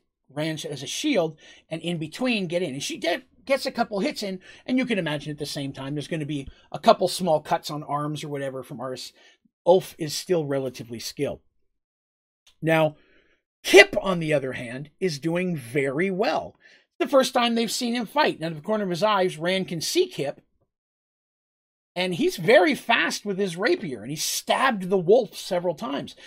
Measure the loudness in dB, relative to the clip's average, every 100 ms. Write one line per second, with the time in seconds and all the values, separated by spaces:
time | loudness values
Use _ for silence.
0 | _ _ _ -6 -6 -6 -8 -10 -8 -4
1 | 0 2 0 -4 -20 -20 -12 -8 -6 -6
2 | -6 -4 0 0 0 -2 -2 -4 -8 -6
3 | -4 -4 -6 _ -2 -2 -2 -4 -4 -2
4 | -4 -4 -8 -8 -14 -14 -2 0 0 -2
5 | -2 -4 -6 -8 -8 -6 -8 -8 -8 -6
6 | -6 -6 -4 -6 -8 -16 -12 0 4 4
7 | 2 -2 0 0 0 -4 -4 -10 -6 -6
8 | -4 -6 -8 -6 -6 -8 -10 -10 -10 -10
9 | -12 -18 -20 _ _ _ 6 6 4 -6
10 | -6 -6 -2 0 0 -2 -2 -8 -12 -10
11 | -10 -6 -6 -6 _ _ _ _ _ _
12 | _ _ _ _ _ _ 2 4 4 0
13 | _ _ _ _ _ _ 8 10 10 6
14 | -2 -2 0 0 0 -6 -8 -10 -14 -6
15 | -4 -2 -2 -2 -2 -4 -4 -2 0 0
16 | 0 0 0 -2 -4 -14 -20 _ _ -4
17 | 4 4 4 4 2 2 0 -2 -2 -2
18 | -2 2 2 0 -4 -6 -2 -2 0 0
19 | 2 4 2 0 -2 0 -2 -4 -2 0
20 | 0 0 -6 -6 _ _ _ _ _ _
21 | _ _ _ _ _ _ _ _ _ -4
22 | -2 0 0 0 6 8 8 2 2 2
23 | 2 -2 -4 -2 -4 0 0 0 -4 -8
24 | -8 -6 -4 -4 0 2 2 0 0 2
25 | 6 4 4 -6 -6 -2 -2 -4 -4 -6
26 | -8 -14